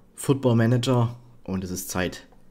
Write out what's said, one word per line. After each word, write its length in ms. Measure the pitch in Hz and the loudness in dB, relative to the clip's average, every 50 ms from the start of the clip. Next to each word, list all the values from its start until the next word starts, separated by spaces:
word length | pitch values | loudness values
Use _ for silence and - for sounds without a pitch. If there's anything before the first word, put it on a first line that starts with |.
| - - _ | -20 -20 _
Football 380 | - - - 139 135 135 127 117 | -10 -2 -2 0 2 2 2 4
Manager 600 | 117 113 117 123 123 120 135 127 120 117 113 120 - - - - - - | 4 4 4 2 2 2 2 2 2 2 0 -2 -8 -16 -20 -20 -18 -10
und 200 | - 95 95 95 | -6 -6 -6 -6
es 60 | 90 | -6
ist 180 | 92 90 - - | -8 -8 -8 -6
Zeit, 380 | - 92 90 85 - - - - - - - - | -4 -2 -2 -2 -4 -8 -16 -20 -20 -20 -20 -20